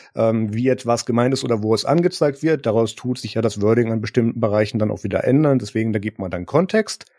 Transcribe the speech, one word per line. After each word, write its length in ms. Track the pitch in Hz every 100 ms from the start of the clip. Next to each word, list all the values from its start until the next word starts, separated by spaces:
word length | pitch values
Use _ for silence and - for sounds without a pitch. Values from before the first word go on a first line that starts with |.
| -
ähm, 400 | - 113 113 107
wie 140 | 110 127
etwas 360 | 127 117 117
gemeint 300 | - 117 123
ist 80 | 135
oder 220 | 127 113
wo 100 | 107
es 100 | 110
angezeigt 600 | - 156 175 - 147 139
wird. 200 | 160 151
Daraus 300 | 117 110 113
tut 240 | - 123 123
sich 160 | 113
ja 80 | 117
das 180 | 110 107
Wording 300 | 104 113 113
an 100 | 113
bestimmten 380 | 107 - 117 -
Bereichen 400 | 110 104 107 110
dann 140 | 107
auch 100 | 98
wieder 220 | 101 95
ändern. 340 | - 135 151 135
Deswegen, 340 | 104 110 113
da 60 | 107
gibt 220 | 107 -
man 100 | 92
dann 160 | 90 85
Kontext. 600 | 143 185 220 214 - -